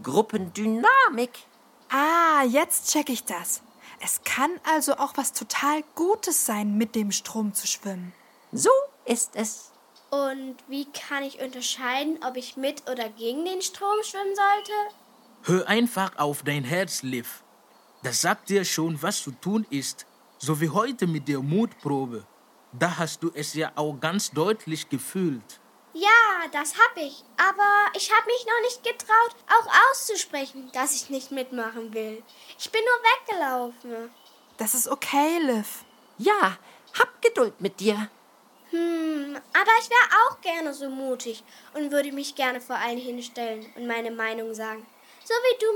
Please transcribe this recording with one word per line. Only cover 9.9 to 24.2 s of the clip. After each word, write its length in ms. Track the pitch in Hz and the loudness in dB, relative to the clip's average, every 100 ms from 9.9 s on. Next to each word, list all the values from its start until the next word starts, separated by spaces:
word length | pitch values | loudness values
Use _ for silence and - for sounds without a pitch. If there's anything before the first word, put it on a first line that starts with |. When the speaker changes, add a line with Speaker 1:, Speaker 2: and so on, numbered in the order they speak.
| _ - | _ -6
Speaker 3:
Und 460 | 277 277 269 262 247 - | -4 -2 -4 -10 -14 -10
wie 180 | 277 285 | -8 -8
kann 300 | - - 277 | -10 -8 -6
ich 180 | 277 - | -6 -8
unterscheiden, 800 | 262 254 240 254 247 269 302 311 254 | -10 -6 -6 -4 -2 -2 -2 -2 -4
ob 100 | 254 | -6
ich 200 | 247 269 | -10 -6
mit 320 | 269 294 247 | -4 -4 -6
oder 200 | 254 220 | -6 -8
gegen 340 | 220 233 277 | -6 -4 -4
den 180 | 359 370 | -4 -4
Strom 340 | 370 - 403 427 | -6 -4 -2 -2
schwimmen 320 | 427 392 392 | -2 -4 -4
sollte? 380 | 392 403 415 415 415 415 - _ _ _ _ | 2 2 2 0 -4 -4 -8 _ _ _ _
Speaker 4:
Hör 260 | - 185 175 | 0 0 2
einfach 480 | 214 240 190 190 - | 2 2 0 -4 -2
auf 240 | 147 143 | -2 -2
dein 220 | 143 143 | -4 -4
Herz, 380 | 123 - 147 - | -2 -2 -2 -4
Liv. 400 | 127 127 113 - _ _ _ _ _ _ | -4 -6 -6 -14 _ _ _ _ _ _
Das 180 | 131 - | -4 0
sagt 280 | 170 208 - | 0 0 0
dir 160 | 196 | 0
schon, 380 | 175 - 160 151 | 2 0 -2 -2
was 200 | 175 - | -4 -4
zu 100 | 143 | -6
tun 340 | 120 180 220 214 | -6 -2 0 0
ist. 360 | 139 123 - - _ _ - | -4 -4 -8 -16 _ _ -8
So 220 | 139 151 | -4 0
wie 80 | 165 | 0
heute 380 | 185 254 240 175 | 2 0 0 -2
mit 200 | 151 143 | -2 -2
der 140 | 139 | -2
Mutprobe. 840 | 139 190 233 - 143 139 127 110 98 _ _ _ _ | 0 2 0 -2 -2 -2 -2 -8 -14 _ _ _ _
Da 240 | 123 175 175 | -2 -2 -2
hast 240 | 160 - | -6 -4
du 80 | 165 | -6
es 200 | 147 151 | -6 -6
ja 180 | 151 156 | -4 -4
auch 240 | - 151 135 | -2 -4 -2
ganz 320 | 160 196 | -2 -2